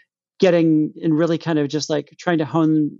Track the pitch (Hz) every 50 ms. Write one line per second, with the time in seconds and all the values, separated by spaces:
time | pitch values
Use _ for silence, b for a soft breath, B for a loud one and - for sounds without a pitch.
0 | b b _ _ _ _ _ - 190 185 170 170 165 160 156 156 151 - - 151
1 | - 165 151 151 170 160 170 151 - 165 160 151 147 135 147 151 143 - 156 147
2 | 143 - - - - 180 170 156 156 127 - 165 160 156 156 156 147 143 -